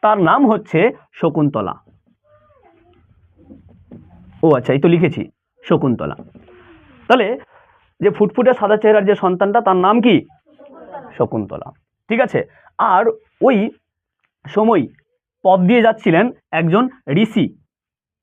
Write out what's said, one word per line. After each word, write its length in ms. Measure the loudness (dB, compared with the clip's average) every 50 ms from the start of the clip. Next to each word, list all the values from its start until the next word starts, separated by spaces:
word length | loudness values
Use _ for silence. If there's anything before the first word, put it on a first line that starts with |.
তার 200 | 2 2 2 2
নাম 260 | 2 2 2 4 2
হচ্ছে 460 | 2 2 0 -4 -4 -2 0 0 0 0 -4 _ _ _
শকুন্তলা। 640 | -4 -4 -4 0 0 -2 0 -2 -4 -6 -6 -10 -12 _ _ _ _ _ _ _ _ _ _ _ _ _ _ _ _ _ _ _ _ _ _ _ _ _ _ _ _ _ _ _ _ -20 _ -20 -20 _ -20 _ _ _ _ -20 -20 -20 -20 -20 -20 -20 -20 -12 -2 2
ও 120 | 2 2
আচ্ছা, 180 | 2 0 -2 -2
এই 80 | 0
তো 80 | 2 2
লিখেছি 420 | 2 2 0 -2 -2 -6 -12 -12 _ _ _ _ _ _ -4
শকুন্তলা। 520 | -2 -2 0 0 -2 -4 -4 -6 -10 -10 -12 -18 -20 _ -20 -20 _ -20 -20 -20 -20 -20 -20 _ _ -20 -20 -2 _
তাহলে 300 | 0 0 2 -2 -4 -8 -10 _ _ -20 _ _ _ _ _ _ _ _
যে 100 | -4 -4
ফুটফুটে 440 | 0 0 -2 -2 0 0 2 2 2
সাদা 220 | 0 0 0 0
চেহারার 280 | 0 2 2 2 2 2
যে 100 | 0 -2
সন্তানটা, 460 | 0 0 -2 -2 0 -2 0 0 0
তার 160 | 0 0 0
নাম 240 | 2 2 2 2 2
কি? 260 | 2 2 2 2 0 _ _ _ _ _ _ _ -20 -20 -20 -20 -20 -20 -18 -18 -20 -20 -6 -6
শকুন্তলা। 540 | -6 -4 -4 -8 -8 -10 -12 -16 -16 -18 -20 _ _ _ _ _ _ _
ঠিক 120 | -2 -2
আছে, 240 | -2 -2 -2 -4 -6 -6 _ _ _ _ _ -4
আর 260 | -2 0 0 0 0 0 -4 -6 _ _ _ _
ওই 300 | 0 2 2 2 -2 -4 -8 _ _ _ _ _ _ _ _ _ _ _ _ _ _ -8
সময় 380 | -4 -2 0 2 2 0 0 -4 _ _ _ _ _ _ _ _ _ _ _
পথ 180 | 0 2 2
দিয়ে 220 | 2 2 2 4 2
যাচ্ছিলেন 480 | 2 0 0 -2 0 2 2 0 0 -4 _ _ _
একজন 380 | -6 -4 -2 0 0 0 -2 -2 -6 _ _ -4
ঋষি, 480 | -2 -2 -2 -2 -2 -2 -4 -4 -6 _ _ _ _ _ _ _ _ _ _ _ _ _